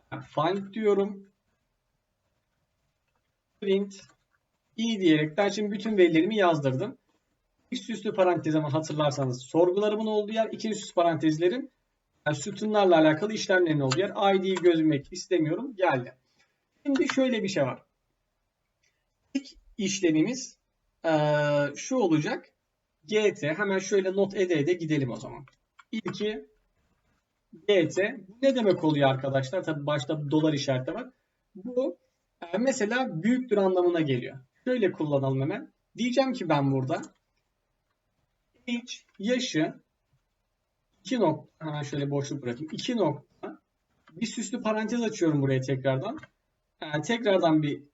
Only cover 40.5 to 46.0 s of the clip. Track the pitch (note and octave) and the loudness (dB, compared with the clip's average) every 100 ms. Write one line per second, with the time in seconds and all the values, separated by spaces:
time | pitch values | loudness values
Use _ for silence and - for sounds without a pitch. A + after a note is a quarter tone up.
40.5 | _ _ _ _ _ - B3+ F3 C#3 - | _ _ _ _ _ -6 0 2 0 -8
41.5 | _ D#3 D3 C3+ D3 C#3 C#3+ C3 D3 B2 | _ -8 -8 -6 -6 -2 -4 -4 -8 -8
42.5 | A#2+ D#3 G3+ - A#3+ D#3+ - _ _ D4+ | -8 -10 -8 -4 0 0 -2 _ _ -16
43.5 | - _ _ _ _ _ D#3+ A3 - G#3 | -16 _ _ _ _ _ -8 -8 -6 -8
44.5 | B3 A3 G#3+ G#3+ A#3+ A3 - E3 D3 C3+ | -6 -4 -2 -2 -2 -4 0 0 2 2
45.5 | C3 C3 C3 C3+ C3+ | 0 0 -2 0 -2